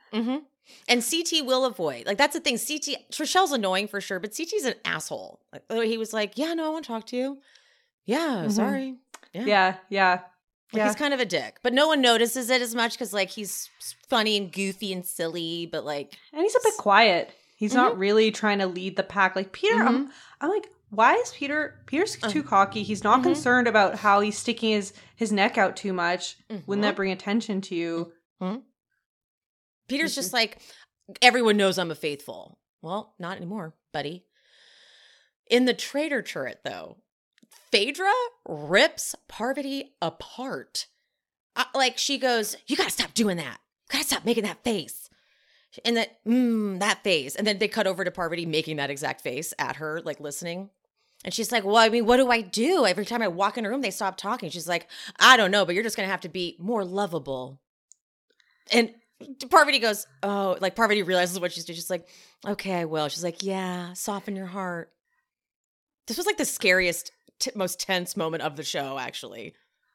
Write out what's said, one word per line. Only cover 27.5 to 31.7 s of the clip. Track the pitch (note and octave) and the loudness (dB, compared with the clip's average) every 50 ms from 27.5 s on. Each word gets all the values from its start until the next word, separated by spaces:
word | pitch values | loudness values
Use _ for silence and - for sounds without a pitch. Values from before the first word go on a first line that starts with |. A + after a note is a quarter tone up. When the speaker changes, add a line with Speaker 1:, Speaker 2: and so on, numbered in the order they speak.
| G#3 F#3+ | -4 -4
Speaker 2:
to | F#3+ - F#3 | -4 -4 -4
you? | E3+ E3+ E3+ E3 E3 E3+ E3+ - _ _ _ _ _ | -4 -4 -2 -2 -4 -6 -6 -10 _ _ _ _ _
Speaker 1:
Mm-hmm. | F#3+ F#3 G#3 C4 - _ _ _ _ _ _ _ _ _ _ _ _ _ _ _ _ _ _ _ _ _ _ _ _ _ | -6 -6 -6 -6 -10 _ _ _ _ _ _ _ _ _ _ _ _ _ _ _ _ _ _ _ _ _ _ _ _ _
Peter's | B3+ D4 D#4+ D#4 | -4 -2 -2 -2
Speaker 2:
Mm-hmm. | - C#4 | -2 -4
Speaker 1:
just | C4 F#3+ B3+ | -6 -2 0
like, | B3 A3+ G#3+ - - - - - - - _ _ _ _ - F#3+ - | 0 0 0 -4 -12 -20 -20 -20 -20 -20 _ _ _ _ -20 -2 6
"Everyone | A#3+ B3 A3+ B3+ A#3 A3 G#3 G#3 | 6 6 8 8 4 4 4 6
knows | G3+ F#3+ | 4 4